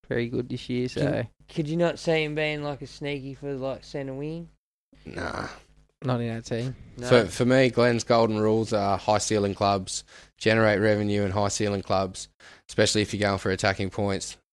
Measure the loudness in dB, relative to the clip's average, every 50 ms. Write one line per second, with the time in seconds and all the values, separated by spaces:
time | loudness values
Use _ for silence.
0 | _ -4 -4 -4 -4 -2 -4 -4 -4 -4 -8 -10 -6 -4 -4 -2 -2 -2 -2 -2
1 | -2 -2 -2 -2 -6 -8 _ _ _ -10 -6 -6 -4 -2 0 0 0 0 0 -2
2 | -2 0 0 0 0 -2 -2 -2 -2 -2 -2 -4 -6 -6 -8 -8 -12 -16 -12 -10
3 | -6 -6 -6 -6 -8 -12 -12 -10 -8 -8 -6 -4 -4 -6 -6 -8 -12 -10 -8 -8
4 | -8 -6 -8 -8 -8 -8 -8 -10 -12 -16 _ _ _ _ _ _ _ _ _ -20
5 | _ -12 -10 -8 -8 -8 -6 -8 -10 -10 -12 -18 _ _ _ _ _ _ _ _
6 | -4 -2 -2 -2 -2 -4 -6 -8 -6 -6 -6 -4 -4 -6 -8 -10 -18 -20 -14 -10
7 | 2 6 6 6 6 4 0 0 2 4 6 6 6 4 4 4 4 4 4 0
8 | 2 4 4 4 4 4 2 2 2 2 2 2 0 0 0 0 2 2 0 0
9 | 2 2 2 2 2 2 2 2 2 0 0 0 2 2 2 0 -2 -6 -10 -10
10 | -10 _ -20 -20 -20 _ _ _ 2 4 4 6 6 4 4 4 4 4 4 2
11 | 2 0 0 0 0 0 0 0 0 0 0 -2 -2 -2 -2 -4 -2 0 0 0
12 | 0 -2 -6 -12 -16 _ _ _ -20 -20 -20 -20 _ -6 2 2 2 4 4 0
13 | 0 0 0 0 0 0 0 0 0 -2 -2 2 0 0 0 0 -4 -4 -2 -2
14 | -2 -2 -2 -4 -6 -10 -14 _ _ _